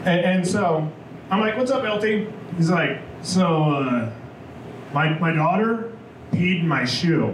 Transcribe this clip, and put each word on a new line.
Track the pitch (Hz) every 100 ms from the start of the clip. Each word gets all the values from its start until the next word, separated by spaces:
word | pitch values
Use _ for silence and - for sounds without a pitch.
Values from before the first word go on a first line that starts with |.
And, | 180 175
and | 196 185 175
so | 214 190 156 156 - - - -
I'm | 214
like, | 214 214
"What's | 254
up, | 262 214
L | 208
T?" | 220 214 - - - 175
He's | 160
like, | 175 151 - - -
"So, | - 185 175 160
uh, | 156 143 131 120 110 - - - - - - - -
my, | 143 156 156
my | 170
daughter | 156 156 190 226 233 - - - - -
peed | - 180 180
in | 165
my | 135
shoe." | 127 - 170 151 113